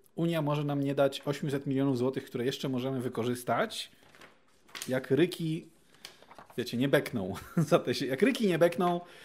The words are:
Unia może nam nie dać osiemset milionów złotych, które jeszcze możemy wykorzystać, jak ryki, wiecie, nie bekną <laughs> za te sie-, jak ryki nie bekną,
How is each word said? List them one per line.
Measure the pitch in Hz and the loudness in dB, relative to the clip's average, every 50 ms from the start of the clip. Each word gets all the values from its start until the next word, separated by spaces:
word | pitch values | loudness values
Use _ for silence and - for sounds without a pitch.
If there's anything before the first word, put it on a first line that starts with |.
| _ _ - | _ _ -4
Unia | - 170 170 170 160 | -2 0 0 0 0
może | 147 147 147 151 147 | 0 0 0 0 0
nam | 143 143 143 139 | -2 0 0 0
nie | 139 139 | 0 2
dać | 143 139 135 135 - - | 4 2 2 2 -2 -4
osiemset | 147 143 - - 143 135 139 - 143 | -4 -4 -2 -2 -2 -2 -2 -2 -2
milionów | 131 135 139 139 131 117 | 0 2 2 2 2 2
złotych, | 123 131 131 147 - | 2 0 0 -2 -8
które | - - 123 117 | -6 -6 -2 -2
jeszcze | 135 135 - - 139 | -2 -2 -2 -4 -4
możemy | 131 123 127 135 135 123 | -2 -2 -2 -2 -2 -2
wykorzystać, | 120 123 123 120 110 123 123 123 - - 117 131 220 220 - - - - - _ - - - - - - - _ _ _ _ _ _ - - - - - | -4 -4 -2 -2 -2 0 -2 -2 0 0 0 0 0 -2 -4 -10 -12 -12 -16 _ -20 -20 -20 -20 -20 -20 -20 _ _ _ _ _ _ -18 -14 -12 -6 -2
jak | 127 123 127 - | -2 -4 0 2
ryki, | 135 139 175 175 - - 170 156 160 170 - - _ _ _ _ _ - - - - - - - - - - _ - 127 | 4 4 4 2 2 -4 -4 -4 -4 -4 -8 -14 _ _ _ _ _ -20 -20 -20 -20 -20 -20 -20 -20 -20 -20 _ -8 -8
wiecie, | 113 - 123 117 | -6 -4 -2 -2
nie | 135 143 | 2 4
bekną | 151 143 139 - - 107 92 92 95 - - - | 4 2 2 2 -6 -4 -4 -4 -6 -8 -10 -4
<laughs> | - 175 151 - | 0 0 2 4
za | 170 156 | 4 2
te | - 131 | 4 2
sie-, | 123 - 143 120 | -2 -2 -2 -4
jak | 131 - | 2 2
ryki | 202 269 247 - 226 190 | 2 2 2 2 2 2
nie | 170 151 | 4 4
bekną, | 170 175 175 - 180 175 175 175 - - - - | 4 4 4 2 0 0 0 -2 -6 -10 -20 -20